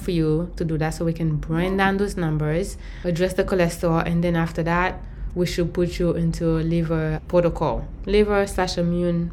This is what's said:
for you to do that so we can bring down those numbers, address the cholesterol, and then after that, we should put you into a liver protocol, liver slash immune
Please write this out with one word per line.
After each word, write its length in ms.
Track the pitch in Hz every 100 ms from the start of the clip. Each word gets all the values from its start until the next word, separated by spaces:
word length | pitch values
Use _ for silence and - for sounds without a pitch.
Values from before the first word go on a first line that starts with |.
for 120 | -
you 380 | 175 156 156 175 -
to 80 |
do 140 | 165 156
that 120 | 156
so 140 | 160
we 80 | 170
can 240 | 165 160 151
bring 400 | 151 160 185 190
down 220 | 196 196
those 180 | 202 190
numbers, 600 | 165 151 151 160 196 - - -
address 300 | 180 165 185
the 100 | 190
cholesterol, 580 | 190 190 170 165 175 165 165
and 180 | 170
then 100 | 175
after 280 | 170 165 -
that, 360 | 165 170 180 - - - -
we 100 | 175 175
should 280 | - 170
put 240 | 175 175 -
you 140 | 175
into 460 | 170 165 160 165 160
a 40 |
liver 560 | 160 170 160 160 156 156 -
protocol, 580 | 175 170 - 156 113 - - -
liver 400 | 208 208 202 202
slash 320 | - 185 -
immune 520 | 170 175 175 170 170